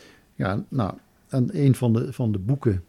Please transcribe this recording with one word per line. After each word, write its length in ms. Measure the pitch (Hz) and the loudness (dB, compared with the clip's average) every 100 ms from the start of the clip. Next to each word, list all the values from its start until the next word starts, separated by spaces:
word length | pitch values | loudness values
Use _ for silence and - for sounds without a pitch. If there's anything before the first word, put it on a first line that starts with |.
| - - _ - | -20 -20 _ -6
Ja, 280 | 95 101 202 | -4 -4 -4
nou, 280 | 139 98 - _ _ _ | -4 -2 -4 _ _ _
en 220 | 135 123 185 | -2 0 2
een 120 | 139 123 | 4 4
van 180 | 120 | 4
de, 200 | 113 139 | 2 0
van 180 | 123 120 | -4 -2
de 80 | 101 | -2
boeken 440 | 95 139 120 95 | -2 0 0 0